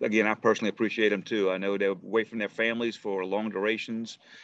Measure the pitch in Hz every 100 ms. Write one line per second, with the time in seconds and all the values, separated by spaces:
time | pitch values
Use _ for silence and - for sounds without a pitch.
0 | 123 110 107 107 117 107 107 - 110 117
1 | 107 101 87 113 95 92 98 101 98 95
2 | 95 110 110 113 101 - 113 117 117 107
3 | 107 98 92 98 110 95 104 110 - 113
4 | 113 - - -